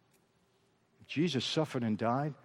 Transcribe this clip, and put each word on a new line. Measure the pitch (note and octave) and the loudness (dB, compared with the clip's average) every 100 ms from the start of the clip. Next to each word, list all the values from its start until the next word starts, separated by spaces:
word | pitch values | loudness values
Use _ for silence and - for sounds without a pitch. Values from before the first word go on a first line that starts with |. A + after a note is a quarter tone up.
| _ _ _ _ _ _ _ _ _ _ | _ _ _ _ _ _ _ _ _ _
If | G#2+ | -8
Jesus | C3 F3 C3+ - | 0 2 2 0
suffered | D#3+ D#3 C3 | 0 0 0
and | A#2 G#2+ | 0 0
died | A2 B2+ D3+ C#3 | 2 0 -2 -6